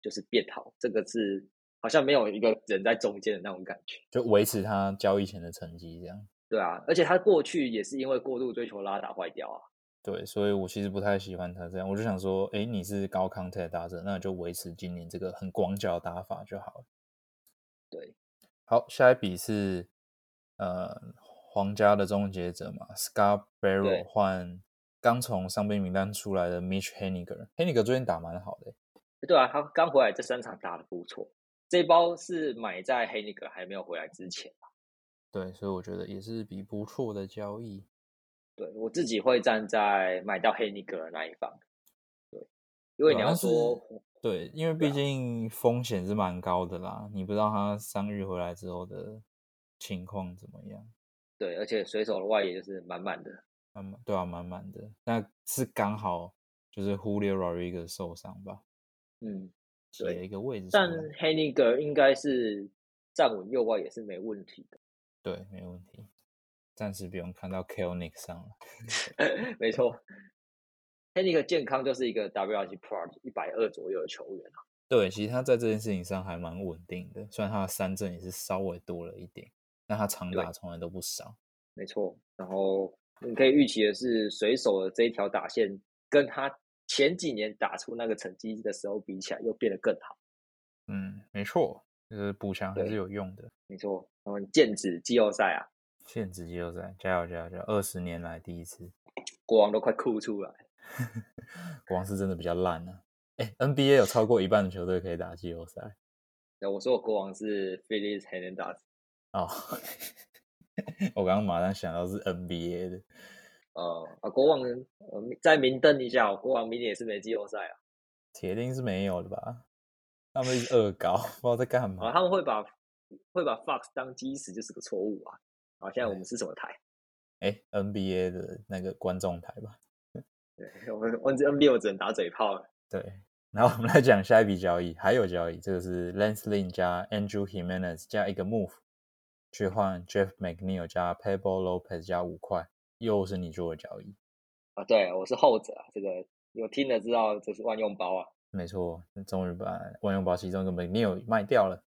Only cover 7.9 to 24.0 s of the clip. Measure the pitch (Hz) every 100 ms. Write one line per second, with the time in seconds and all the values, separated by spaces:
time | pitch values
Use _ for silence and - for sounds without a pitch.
7.9 | 139 131 127 131 123 127 113 117 101 98
8.9 | 98 - - 87 - 62 - - _ _
9.9 | _ - 92 - 107 101 98 92 104 101
10.9 | 98 101 98 95 92 90 90 85 92 95
11.9 | 101 113 95 95 95 98 104 113 107 92
12.9 | 101 98 92 92 - 92 98 85 85 85
13.9 | 90 95 95 95 92 87 87 87 85 90
14.9 | 87 82 90 92 - 95 - 92 98 98
15.9 | 87 87 87 95 - 98 98 - - -
16.9 | _ _ _ _ _ _ _ _ _ _
17.9 | - - _ _ _ _ _ _ 117 -
18.9 | - 127 127 95 90 - 104 98 90 87
19.9 | _ _ _ _ _ _ - 95 90 92
20.9 | - 113 - - - - 104 98 101 104
21.9 | 101 98 101 101 92 87 87 - - -
22.9 | 104 - - 101 104 - _ 101 95 98
23.9 | 90